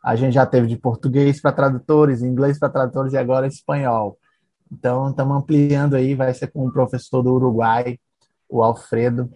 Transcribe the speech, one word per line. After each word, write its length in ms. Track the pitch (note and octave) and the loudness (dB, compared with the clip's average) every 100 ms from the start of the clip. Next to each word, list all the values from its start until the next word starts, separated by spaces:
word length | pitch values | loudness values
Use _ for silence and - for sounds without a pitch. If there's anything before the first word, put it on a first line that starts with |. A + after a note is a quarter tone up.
A 120 | - | -2
gente 200 | A2+ C3 | 0 2
já 120 | B2 C3 | 2 4
teve 220 | B2+ A#2 | 2 2
de 80 | A#2 | -2
português 640 | B2+ A#2 C3+ C3 C#3+ C#3 | -4 -2 -2 2 2 2
pra 120 | D3 | -2
tradutores, 680 | C#3 C#3 B2+ - D3+ D3 A#2+ | 0 0 -2 2 4 4 2
inglês 360 | B2 B2+ C#3 D3 | -2 0 0 0
pra 120 | C#3+ | -2
tradutores 420 | C3+ C3 C3+ C3+ | -2 -2 -2 -2
e 60 | C3+ | -2
agora 280 | B2 C3 C3+ | 0 0 -2
espanhol. 680 | C#3 - C#3+ C3+ A2+ G#2 - _ _ _ _ _ | -6 -6 -4 -2 -2 -4 -10 _ _ _ _ _
Então, 420 | - B2+ B2+ C3+ | -6 -4 -2 -2
tamo 220 | C3+ C3+ | -2 -2
ampliando 640 | C#3 C#3 D3+ C#3+ C#3+ C#3+ C3+ | -2 0 2 2 2 2 0
aí, 180 | C3 | 0
vai 180 | C3+ C3 | 0 -2
ser 140 | B2+ C3+ | -2 -8
com 180 | C3 | -6
um 60 | B2+ | -4
professor 520 | C3+ B2+ B2 - C3 | 0 -2 -4 -4 0
do 120 | B2+ | 2
Uruguai, 640 | B2+ B2+ A2+ A2+ A#2 B2 B2 _ _ _ _ _ | 2 2 0 0 0 -2 -10 _ _ _ _ _
o 140 | B2 | 0
Alfredo. 680 | A2+ A2+ - A#2 A#2+ A#2+ B2 | 0 0 -4 -2 0 -2 -6